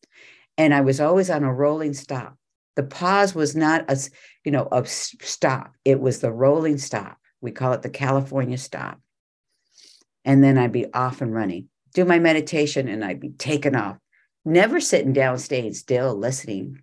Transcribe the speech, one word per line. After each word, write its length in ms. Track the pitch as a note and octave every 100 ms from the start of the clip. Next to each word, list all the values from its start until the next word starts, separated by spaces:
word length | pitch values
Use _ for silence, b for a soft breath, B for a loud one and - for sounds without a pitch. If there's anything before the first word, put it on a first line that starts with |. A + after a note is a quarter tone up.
| b b b b b -
And 160 | D#3
I 100 | C#3+
was 180 | C3+ C3+
always 320 | D3+ F#3 F#3
on 120 | D3+
a 80 | C#3
rolling 440 | B2+ D3 D#3 D3+ C3+
stop. 420 | - C3+ A2 - _ _ _ -
The 80 |
pause 500 | C3+ - F3+ G3+ G3
was 220 | E3+ D3 D#3
not 300 | D#3 D#3+ D#3+
a 40 |
s-, 180 | C#3 - b b b D#3
you 60 |
know, 160 | C#3 -
a 100 | B2+
s-, 340 | A#2 - - -
stop. 520 | - - D3 C3 - _
It 160 | C#3 C3+
was 200 | C3 A#2
the 120 | A#2+
rolling 460 | A2+ C3+ D#3 D#3+ C#3+
stop. 400 | - A2+ G2 - _ _
We 100 | A#2+
call 220 | - B2+
it 80 | B2
the 80 | A#2+
California 720 | - C3+ C3+ C3+ C3+ B2 B2+
stop. 420 | - C#2+ G#1 - _ _ _ _ _ _ _ b b b _ _
And 200 | C#3+ C#3
then 160 | C#3 C3
I'd 120 | A#2+
be 220 | A#2+ -
off 280 | B2 B2+ B2+
and 120 | A#2+
running, 360 | A2 G2+ F2 - _ _ -
do 100 | F3+
my 140 | E3+
meditation, 680 | E3 D#3 D3+ D3+ D3 C#3 B2+
and 160 | G#2+
I'd 160 | G2+ -
be 120 | C3
taken 440 | - C3 D3 C#3+ C3
off, 220 | G2+ - _ _ _ _ D#3
never 340 | E3+ E4 F4
sitting 320 | - F3 C3+
down, 280 | C3+ C3 B2+
staying 340 | - B2+ A2+
still, 420 | G2 - B2 B2+ G#2
listening 640 | A#2 C3+ A#2 G2 F2+ -